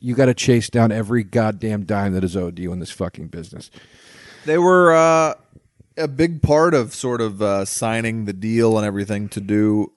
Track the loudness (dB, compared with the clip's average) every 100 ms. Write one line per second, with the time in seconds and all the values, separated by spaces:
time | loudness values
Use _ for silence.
0 | -4 2 2 4 2 2 2 2 2 2
1 | -2 -2 0 0 -2 -2 -4 -4 -4 -2
2 | -2 -2 -2 -2 -6 -6 -8 -8 -10 -8
3 | -8 -8 -14 -16 -16 -18 -20 -20 _ _
4 | _ -20 -20 -12 -2 2 4 6 6 6
5 | 6 4 0 -4 _ _ _ _ _ -8
6 | -6 -2 -2 0 2 4 4 2 0 -6
7 | -4 -2 -4 -2 -2 -2 -4 -4 -4 -2
8 | -4 -4 -6 -6 -2 2 2 2 0 -4
9 | -4 -6 -6 -8 -2 0 2 0 -2